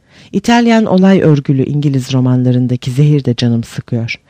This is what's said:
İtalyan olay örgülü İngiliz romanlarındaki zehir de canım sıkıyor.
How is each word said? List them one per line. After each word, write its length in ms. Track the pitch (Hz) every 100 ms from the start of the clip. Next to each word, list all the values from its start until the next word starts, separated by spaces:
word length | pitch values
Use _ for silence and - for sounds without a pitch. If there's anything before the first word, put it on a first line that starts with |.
| _ _ -
İtalyan 520 | 202 - 233 233 226
olay 360 | 220 185 190 190
örgülü 440 | 156 143 143 135
İngiliz 480 | 131 143 143 135 127
romanlarındaki 800 | 131 127 127 127 123 127 123 -
zehir 340 | 127 151 147
de 100 | 127
canım 300 | 117 120 117
sıkıyor. 560 | 117 - - 120 117 -